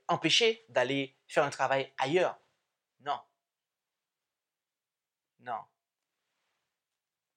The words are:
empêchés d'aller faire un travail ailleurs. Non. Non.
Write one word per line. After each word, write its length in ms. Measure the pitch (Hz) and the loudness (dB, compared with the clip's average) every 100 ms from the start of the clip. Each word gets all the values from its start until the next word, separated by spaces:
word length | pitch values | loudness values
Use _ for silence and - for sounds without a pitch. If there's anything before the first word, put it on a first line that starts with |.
| - | -4
empêchés 580 | 175 165 - 233 226 - | 0 2 2 2 0 -2
d'aller 480 | 123 127 139 135 _ - | -2 0 0 -4 _ -4
faire 180 | - | 0
un 60 | 143 | 0
travail 400 | - 131 135 131 - | 0 0 0 -2 -4
ailleurs. 420 | 135 180 156 - _ _ _ _ _ _ | 0 2 0 -4 _ _ _ _ _ _
Non. 200 | 135 131 - _ _ _ _ _ _ _ _ _ _ _ _ _ _ _ _ _ _ _ _ _ | -8 -8 -10 _ _ _ _ _ _ _ _ _ _ _ _ _ _ _ _ _ _ _ _ _
Non. 200 | 120 110 - _ _ _ _ _ _ _ _ _ _ _ _ _ _ _ _ | -10 -10 -10 _ _ _ _ _ _ _ _ _ _ _ _ _ _ _ _